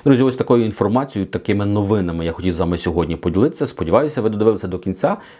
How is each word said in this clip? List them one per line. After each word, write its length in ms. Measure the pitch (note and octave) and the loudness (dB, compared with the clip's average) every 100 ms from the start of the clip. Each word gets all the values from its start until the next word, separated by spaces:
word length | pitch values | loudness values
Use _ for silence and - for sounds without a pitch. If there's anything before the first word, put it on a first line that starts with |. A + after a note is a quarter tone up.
Друзі, 180 | C#3+ B2+ | 2 4
ось 140 | C3 B2+ | 4 0
такою 280 | - A#2+ | 2 2
інформацією, 680 | A2 G#2 G2+ A#2+ C#3 G#2 F#2+ | 2 0 0 0 -2 -4 -4
такими 360 | - - G2+ G2+ | -4 -2 0 0
новинами 580 | G#2 G2+ G#2+ F2 E2 | 0 0 0 0 -2
я 80 | E2 | -4
хотів 200 | D#2+ F2+ | -4 -2
з 60 | E2+ | 0
вами 200 | E2+ F2 | 0 0
сьогодні 380 | F2+ E2 E2 D#2+ | 0 0 -2 -2
поділитися. 500 | F2+ E2+ C#3 - B2+ | -2 2 0 0 -6
Сподіваюся, 560 | - D#2+ G#2+ D3+ C#3+ | -4 2 2 2 -2
ви 60 | A2 | -2
додивилися 400 | G#2 G#2+ G#2 G2 | 2 2 2 -2
до 100 | F2+ | -6
кінця, 380 | F#2+ F#2+ D3+ G3+ - - | -6 -2 -2 -2 -8 -20